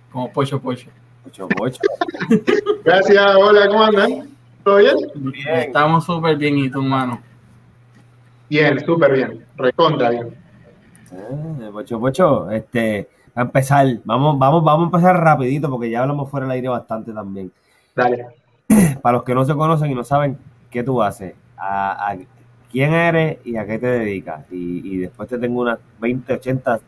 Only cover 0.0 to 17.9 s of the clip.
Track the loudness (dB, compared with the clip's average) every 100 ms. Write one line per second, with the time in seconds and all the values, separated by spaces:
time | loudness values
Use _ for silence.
0 | _ -10 -6 -4 -4 -4 -6 -8 -12 -20
1 | _ _ -20 -16 -6 -4 -4 -4 -6 -4
2 | -8 -6 0 0 2 0 0 -2 2 2
3 | 6 6 6 6 6 6 6 4 4 4
4 | 2 -2 -10 -20 _ _ 2 6 6 4
5 | -2 -8 -10 -8 -4 -2 0 0 2 2
6 | 0 -2 0 0 2 0 0 -2 -2 -2
7 | -2 -6 -12 _ _ -20 _ _ _ _
8 | _ _ _ _ _ 2 2 2 0 2
9 | 4 4 0 -6 -18 -4 -2 2 2 2
10 | 0 -2 -6 -14 -20 -20 -20 _ _ _
11 | -20 -18 -12 -10 -10 -10 -12 -12 -8 -4
12 | -2 2 2 2 -2 -6 -4 -2 -2 -2
13 | -8 _ _ -4 -2 0 2 4 4 0
14 | -2 0 2 2 4 4 4 2 2 2
15 | 4 4 4 2 2 -2 -2 -4 -4 -2
16 | -2 -4 -6 -6 -6 -4 -4 -6 -6 -10
17 | -10 -12 -12 -12 -12 -16 _ _ _